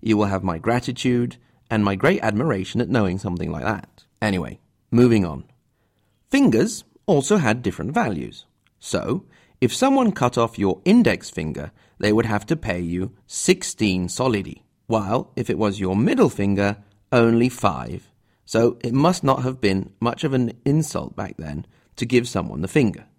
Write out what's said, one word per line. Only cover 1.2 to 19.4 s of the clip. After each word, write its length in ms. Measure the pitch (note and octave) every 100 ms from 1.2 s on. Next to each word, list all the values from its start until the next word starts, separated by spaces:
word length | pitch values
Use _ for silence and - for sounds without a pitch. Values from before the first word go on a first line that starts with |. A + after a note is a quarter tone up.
| A#2+ - _ _ _
and 140 | A2
my 100 | G2+
great 280 | G2 C3 F#3+
admiration 580 | A2 G#2 D#3 G#2 F#2+ -
at 80 | A#2
knowing 300 | A#2+ G2+ F#2
something 340 | G2+ F2 D#2+
like 120 | D#2+
that. 400 | D2+ G#2 - _ _ _
Anyway, 380 | A2 F#2+ C2 - _ _ _
moving 340 | A#2 B2 A2+
on. 200 | F2+ C#2+ - _ _ _ _ _ _ _ _
Fingers 540 | C#4 C4 A2 F#3+ A#3+ - _ -
also 300 | D#3+ C3+ G#3
had 260 | C3+ A#2
different 300 | A#2+ - F2
values. 540 | E3 F#3 F2 A#1+ - - _ _ _
So, 460 | - F#2+ - D3 - _ _ _
if 140 | B2
someone 380 | - C4+ C4+ A#3+
cut 260 | - B2 -
off 200 | A2+ -
your 220 | G2 F2+
index 440 | - A3+ F3+ G2 -
finger, 420 | - D#2 D2 D2 _ _ _
they 140 | G#2
would 140 | G#2+ A#2
have 200 | G#2 -
to 100 | D#3+
pay 240 | A#2 F2+
you 340 | F2 F2 F#2+ - _
sixteen 840 | - - - - - A2 F#2 F2+
solidi, 540 | - C3 A2 F2+ - _ _ _
while 460 | A2+ G2 A#2 - -
if 140 | A#2
it 80 | E2+
was 220 | G#2+ G2
your 160 | F#2+ F#2+
middle 340 | D3+ C4 F#3
finger, 480 | - G2+ G2 G2+ G#2 - _ _
only 360 | B2+ A#2 A#2 B2
five. 640 | - G#2 C#2 A#1 - _ _ _ _ _
So 320 | A2+ A#2 A#2
it 100 | A#2+
must 320 | B2+ D#3 F3+
not 180 | C#3 C3